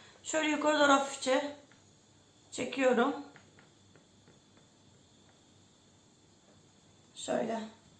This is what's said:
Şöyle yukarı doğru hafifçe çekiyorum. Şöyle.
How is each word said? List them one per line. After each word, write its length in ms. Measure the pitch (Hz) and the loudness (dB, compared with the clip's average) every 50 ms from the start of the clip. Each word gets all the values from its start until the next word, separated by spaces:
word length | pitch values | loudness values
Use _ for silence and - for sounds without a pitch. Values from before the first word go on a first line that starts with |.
| - - - - - | -20 -20 -20 -20 -12
Şöyle 280 | - - 311 311 302 | -4 -2 -2 0 0
yukarı 280 | 302 294 294 302 302 302 | 0 2 2 2 4 4
doğru 140 | 294 277 277 | 6 6 6
hafifçe 680 | 269 277 - - - - 262 262 294 294 - - - - - - - - - - _ _ _ _ - - _ _ - _ - - | 4 2 -2 -8 -6 -2 0 0 0 0 -2 -8 -12 -18 -20 -20 -20 -20 -20 -20 _ _ _ _ -20 -20 _ _ -20 _ -14 -8
çekiyorum. 640 | - 254 247 - 277 269 254 240 220 240 285 285 - - - - - - - _ - - - _ _ _ - - - - _ _ - _ - - - _ _ _ - - _ _ _ - - - - - _ - _ _ - - _ _ _ _ - - _ _ _ _ _ _ - _ _ _ _ _ _ _ _ _ - - - - - _ - _ - - - - - - | -8 -8 -6 -4 0 2 2 4 4 2 0 -2 -6 -10 -16 -20 -20 -20 -20 _ -20 -20 -20 _ _ _ -20 -20 -20 -20 _ _ -20 _ -20 -20 -20 _ _ _ -20 -20 _ _ _ -20 -20 -20 -20 -20 _ -20 _ _ -20 -20 _ _ _ _ -20 -20 _ _ _ _ _ _ -20 _ _ _ _ _ _ _ _ _ -20 -20 -20 -20 -20 _ -20 _ -20 -20 -20 -20 -20 -20
Şöyle. 460 | - - - - - 240 220 226 214 214 220 - - - - - | -16 -8 -4 -2 -2 -2 -2 -4 -6 -8 -10 -16 -20 -20 -20 -20